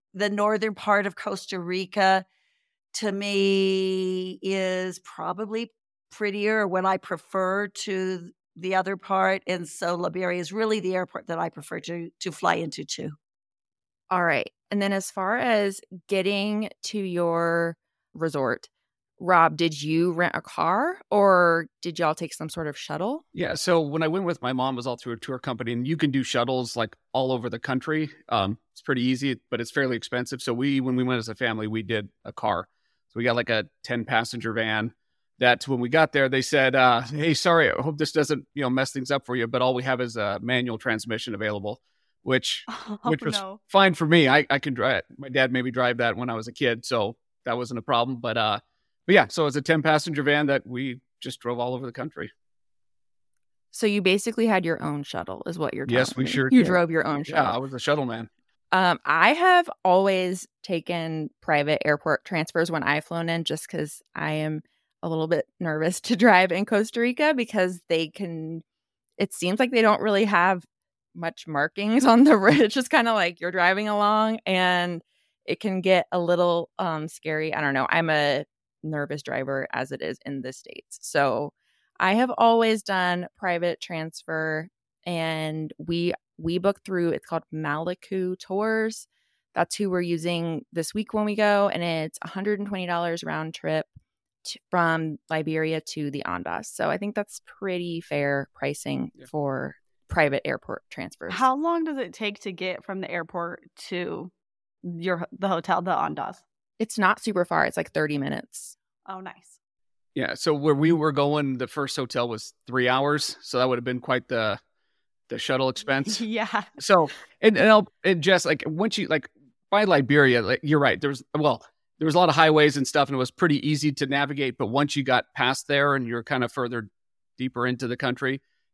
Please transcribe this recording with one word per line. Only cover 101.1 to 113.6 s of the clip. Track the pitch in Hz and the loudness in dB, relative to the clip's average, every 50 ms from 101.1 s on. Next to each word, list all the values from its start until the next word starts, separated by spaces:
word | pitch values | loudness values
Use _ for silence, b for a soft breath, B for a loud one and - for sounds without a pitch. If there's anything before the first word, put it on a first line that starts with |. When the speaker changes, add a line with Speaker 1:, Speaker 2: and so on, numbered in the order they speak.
| - _ - 180 185 | -12 _ -12 -10 -2
Speaker 4:
How | 185 262 262 262 | 0 2 2 2
long | 285 311 339 339 339 320 | 0 -2 -2 -2 -2 -2
does | 320 294 | -4 -4
it | 269 247 180 - | -6 -8 -10 -8
take | - 220 208 208 - | -8 -8 -8 -8 -8
to | - 208 185 | -10 -12 -8
get | 165 180 180 180 - - | -6 -6 -6 -8 -8 -10
from | - 190 190 | -10 -8 -8
the | 185 - | -8 -6
airport | - 175 165 165 - 175 170 170 175 - _ _ _ - - - | -8 -8 -8 -8 -8 -8 -8 -8 -10 -14 _ _ _ -20 -12 -8
to | 185 175 175 - 170 - 180 180 _ _ _ _ _ _ _ _ _ _ - | -6 -6 -6 -6 -6 -8 -10 -12 _ _ _ _ _ _ _ _ _ _ -12
your, | 180 170 165 170 185 180 170 190 - - | -10 -10 -6 -4 -4 -4 -4 -6 -10 -8
the | - 185 196 | -6 -2 -2
hotel, | 185 165 - - 175 - | -2 -2 0 -2 -2 -2
the | 180 185 | 0 0
Andaz? | 165 143 - 160 156 151 - - 175 - _ _ _ _ _ _ _ _ | 0 0 0 -2 -4 -6 -8 -8 -10 -14 _ _ _ _ _ _ _ _
Speaker 2:
It's | 220 - - | -6 -4 -2
not | - 196 185 214 - | 0 2 2 2 0
super | - 226 202 185 175 | -2 -2 0 0 0
far. | - 170 165 151 | 2 2 2 2
It's, | - - | 2 0
like, | - 160 - | -4 -8 -4
thirty | _ 156 151 151 147 | _ -2 -2 -2 -2
minutes. | 143 135 143 143 - - _ - - - - - _ _ _ _ _ _ | -4 -4 -4 -6 -8 -8 _ -18 -16 -16 -16 -20 _ _ _ _ _ _
Speaker 4:
Oh, | - 190 185 | -16 -14 -14
nice. | 190 180 - _ _ - - _ _ _ _ _ _ _ _ _ _ _ _ | -14 -16 -18 _ _ -20 -20 _ _ _ _ _ _ _ _ _ _ _ _
Speaker 3:
Yeah. | 139 123 71 - | -4 -4 -4 -4
So | - - 170 151 | -2 0 0 0
where | 143 143 156 147 | 2 2 2 4
we | 139 156 165 | 4 4 4
were | 170 156 151 156 | 4 4 2 0
going, | 139 147 143 143 151 151 143 135 131 120 | 2 2 2 2 2 0 0 -2 -2 -4
the | 127 | -6
first | 120 - 151 139 131 - | -6 -4 -6 -6 -4 -4
hotel | - 131 120 - 131 120 | -6 -6 -4 -2 -2 -2
was | 120 113 107 - - _ _ _ | -2 -4 -8 -10 -14 _ _ _
three | - 120 131 123 123 | -4 -2 0 2 2
hours. | 127 131 139 147 147 147 - - - - | 2 2 2 2 0 0 -2 -4 -8 -10
So | - - - | -12 -4 0
that | 123 | 0